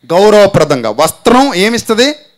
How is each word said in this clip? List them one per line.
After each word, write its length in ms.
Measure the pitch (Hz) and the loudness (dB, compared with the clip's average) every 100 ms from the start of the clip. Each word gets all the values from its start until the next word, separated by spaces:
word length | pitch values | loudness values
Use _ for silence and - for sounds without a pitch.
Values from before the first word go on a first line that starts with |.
| _ | _
గౌరవప్రదంగా 760 | 170 208 208 196 180 151 139 110 | 0 2 4 2 0 -2 -2 -4
వస్త్రం 640 | 107 160 - - 247 277 | -2 -4 -2 0 2 0
ఏమిస్తది? 600 | 180 208 233 - 214 262 302 _ | -2 -4 -4 -2 0 0 -4 _